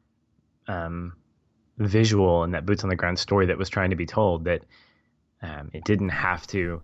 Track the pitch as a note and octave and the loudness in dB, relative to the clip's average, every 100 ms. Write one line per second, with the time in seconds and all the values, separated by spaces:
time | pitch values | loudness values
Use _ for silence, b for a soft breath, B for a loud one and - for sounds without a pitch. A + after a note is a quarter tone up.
0 | _ _ _ _ _ _ - F#2 E2 E2+ | _ _ _ _ _ _ -8 -6 -6 -6
1 | F2 F2 _ _ _ _ _ - G#2 G#2+ | -10 -14 _ _ _ _ _ -4 2 4
2 | A2+ G#2 F#2 E2+ E2+ F2 F2 G2+ G2 F#2 | 4 6 6 4 2 -2 0 0 0 0
3 | F2 F2 - G2+ F#2 F#2 F#2+ - F#2+ F2 | 0 -2 0 2 4 0 -2 0 0 0
4 | E2+ - G#2 E2 E2 E2 - b b b | -2 2 2 2 0 -2 -4 b b b
5 | b b _ _ E2 D2 D2 D2+ - G#2 | b b _ _ -14 -12 -12 -8 0 0
6 | F#2+ D#2 F#2 F2 - G2 F2 E2 | 0 -2 -2 -2 -4 -4 -4 -6